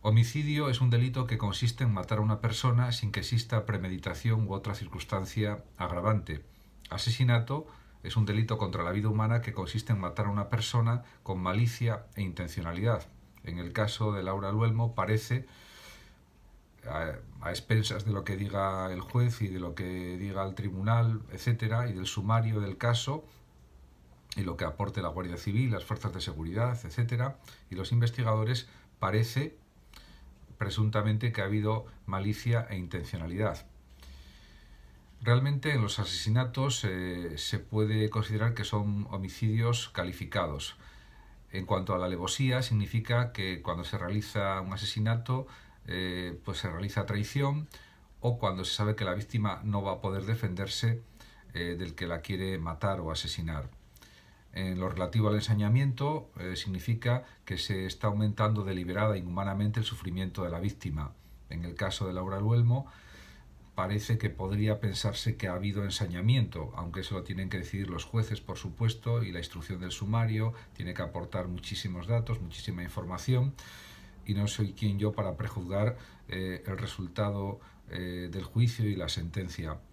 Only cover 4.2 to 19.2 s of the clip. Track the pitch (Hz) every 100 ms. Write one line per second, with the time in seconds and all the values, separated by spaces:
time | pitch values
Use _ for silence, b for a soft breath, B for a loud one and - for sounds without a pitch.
4.2 | 117 110 101 98 104 98 87 85 - 98
5.2 | 92 - 104 104 - - 90 85 107 107
6.2 | 80 76 - B B B - - - 117
7.2 | 127 117 117 143 160 B B B 92 117
8.2 | 107 107 113 110 98 82 85 98 107 107
9.2 | 110 117 117 110 87 113 - 104 90 -
10.2 | 101 101 101 110 107 120 117 120 B B
11.2 | - 92 90 98 117 - 117 104 - -
12.2 | 95 82 85 - 82 85 110 104 - -
13.2 | - - - 85 87 117 107 - 107 101
14.2 | 92 98 98 107 113 113 117 117 98 110
15.2 | - 127 131 B B B B B B B
16.2 | - - - - - - - 78 80 71
17.2 | - - 85 87 - 110 104 107 101 101
18.2 | 95 95 101 98 98 95 92 90 87 120